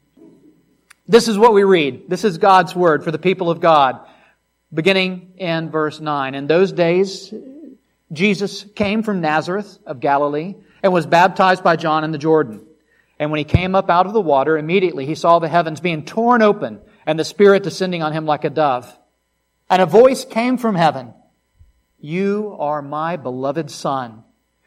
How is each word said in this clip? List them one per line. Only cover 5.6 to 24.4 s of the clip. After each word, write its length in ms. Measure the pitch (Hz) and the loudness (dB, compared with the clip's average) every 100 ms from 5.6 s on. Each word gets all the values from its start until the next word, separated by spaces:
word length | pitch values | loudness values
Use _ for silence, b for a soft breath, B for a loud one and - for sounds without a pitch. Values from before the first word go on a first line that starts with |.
| 160 | -4
verse 300 | 156 151 151 | -4 -4 -6
nine. 360 | 151 147 135 139 | -6 -4 -4 -6
"In 120 | 143 | 0
those 240 | 165 190 | 2 2
days, 640 | 160 170 180 190 - - 214 262 285 302 - _ _ - | 0 0 2 -2 -6 -16 -18 -18 -20 -20 -20 _ _ -12
Jesus 500 | 151 208 175 196 - - - | -2 0 0 -4 -8 -12 -6
came 280 | 202 220 | -4 -4
from 160 | 220 190 | -4 -4
Nazareth 600 | 156 156 151 196 208 - - | -2 -2 -2 -6 -8 -16 -16
of 140 | 135 | -6
Galilee 560 | 143 139 143 147 180 185 b b | -2 0 0 -4 -8 -14 b b
and 120 | 196 | 0
was 120 | 180 143 | 0 2
baptized 600 | 170 190 175 190 185 185 | 4 4 4 2 2 2
by 100 | 165 | 0
John 300 | 165 156 156 | 0 -2 -2
in 60 | |
the 60 | 147 | -4
Jordan. 480 | 156 156 127 107 - _ _ _ _ - | 2 2 0 -8 -20 _ _ _ _ -8
And 100 | 151 | -6
when 100 | 151 | -4
he 40 | |
came 320 | 147 170 185 190 | 0 0 2 0
up 140 | 185 | 2
out 160 | 175 185 | 2 2
of 80 | |
the 80 | 220 | 0
water, 360 | 165 135 143 156 | 2 2 2 0
immediately 480 | 156 190 185 147 135 | 0 0 0 -2 -6
he 100 | 151 | -2
saw 240 | 170 170 | 2 2
the 100 | 165 | 2
heavens 320 | 170 160 156 | 0 -2 -4
being 240 | 175 156 147 | -4 -6 -6
torn 360 | - 233 240 | -2 2 4
open 380 | 214 208 123 101 - b b | 4 2 -4 -10 -20 b b
and 140 | 160 | -4
the 60 | 151 | -4
Spirit 380 | - 202 196 | 4 4 4
descending 380 | 185 160 185 175 | 2 -6 -4 -4
on 120 | 156 | -4
him 120 | 156 156 | -4 -2
like 200 | 147 151 | -2 -2
a 40 | |
dove. 480 | 139 147 123 117 - _ _ _ _ _ _ - | 0 0 0 -6 -20 _ _ _ _ _ _ 0
And 120 | 185 | 2
a 60 | 175 | 4
voice 360 | 196 262 262 | 6 6 4
came 340 | - 220 240 247 | -6 -4 -2 -2
from 180 | 233 180 | -2 0
heaven, 380 | 160 131 123 - _ _ _ _ _ _ _ _ | 0 0 -10 -20 _ _ _ _ _ _ _ _
'You 560 | 147 175 196 208 208 190 | -8 -4 -2 -2 -6 -6
are 240 | 147 151 | -4 -4
my 360 | 143 151 160 175 | -6 -6 -6 -6
beloved 520 | 127 127 135 156 147 | -8 -6 -6 -4 -8
Son. 540 | - 160 135 117 110 _ _ | -8 -6 -6 -8 -14 _ _